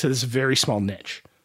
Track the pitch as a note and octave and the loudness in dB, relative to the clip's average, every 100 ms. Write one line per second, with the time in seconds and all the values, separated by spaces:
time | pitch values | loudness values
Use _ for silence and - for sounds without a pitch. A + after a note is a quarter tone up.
0 | C3 C3 B2 B2+ C3+ C3 - G#2 G2 G2 | 0 0 0 0 2 2 2 2 0 -4
1 | - - - _ | -10 -14 -16 _